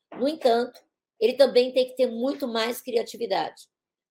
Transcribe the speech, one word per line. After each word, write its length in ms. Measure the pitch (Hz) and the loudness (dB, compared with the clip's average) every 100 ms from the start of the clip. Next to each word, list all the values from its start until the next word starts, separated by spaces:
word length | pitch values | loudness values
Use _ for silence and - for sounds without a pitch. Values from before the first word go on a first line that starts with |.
| _ - | _ -4
No 120 | 269 | -2
entanto, 520 | 320 254 233 254 - _ _ _ - | 0 2 2 0 -8 _ _ _ -2
ele 140 | 220 | 0
também 400 | 254 262 233 254 | 4 4 4 2
tem 160 | 254 254 | 2 0
que 80 | - | 0
ter 100 | 247 | -2
muito 400 | 226 254 285 269 | 0 -4 -4 -4
mais 340 | 226 226 233 | -2 -4 -4
criatividade, 880 | - 226 220 208 220 180 151 - - _ _ _ _ | -4 -4 -4 -8 -4 -4 -4 -8 -20 _ _ _ _